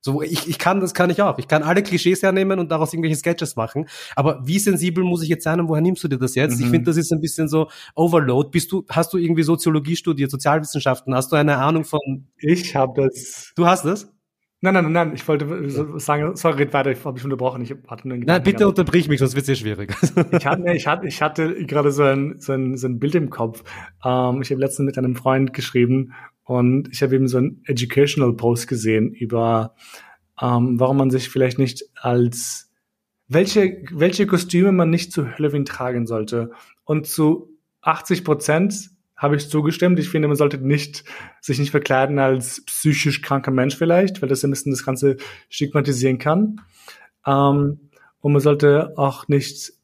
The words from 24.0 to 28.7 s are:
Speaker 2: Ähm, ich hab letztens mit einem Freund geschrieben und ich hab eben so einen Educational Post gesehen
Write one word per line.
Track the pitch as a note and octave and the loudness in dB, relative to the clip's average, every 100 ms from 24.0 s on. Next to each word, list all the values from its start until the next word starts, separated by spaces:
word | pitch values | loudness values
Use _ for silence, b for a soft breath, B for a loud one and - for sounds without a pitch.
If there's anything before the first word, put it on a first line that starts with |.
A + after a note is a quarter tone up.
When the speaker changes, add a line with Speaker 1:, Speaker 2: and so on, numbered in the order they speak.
Speaker 2:
Ähm, | B2+ B2+ B2+ B2+ | -2 0 0 -2
ich | C3 | -2
hab | C3+ | -2
letztens | C3+ - C#3 | -2 -2 -4
mit | C3 | -2
einem | B2+ B2 | -4 -2
Freund | - C3 C3+ | 0 2 2
geschrieben | - B2 B2+ A#2+ C3 C3 B B _ | -2 -2 2 4 2 -2 B B _
und | _ B2+ B2 C3 C#3 | _ 0 2 2 -2
ich | - | -4
hab | C3+ | 0
eben | C3 C3 | 2 2
so | B2 | 2
einen | C3+ - - | 0 -4 -4
Educational | B2+ A#2+ - C#3+ D3 B2+ | -4 0 2 2 4 0
Post | A#2+ A#2 A#2 | 2 0 0
gesehen | - | -2